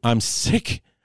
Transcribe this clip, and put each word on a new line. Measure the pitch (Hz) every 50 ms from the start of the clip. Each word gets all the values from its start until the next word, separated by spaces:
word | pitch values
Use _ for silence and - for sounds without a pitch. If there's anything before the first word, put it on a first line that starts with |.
| -
I'm | 117 117 113
sick | - - - - - - - 240 - - - - - _ _ _ _